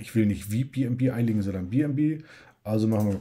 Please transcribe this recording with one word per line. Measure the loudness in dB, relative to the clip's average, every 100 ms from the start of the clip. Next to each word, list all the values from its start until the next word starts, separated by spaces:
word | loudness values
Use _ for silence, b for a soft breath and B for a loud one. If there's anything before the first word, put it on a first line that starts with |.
ich | -4 2
will | 2
nicht | 2 -2
V | -4 -2
B | -2
N | -2 0
B | 0
einlegen, | 2 0 0
sondern | -2 -4 -2
B | 0
N | 0 2
B. | 0 -2 B B B B -2
Also | 0 2
machen | 2 0
wir | 0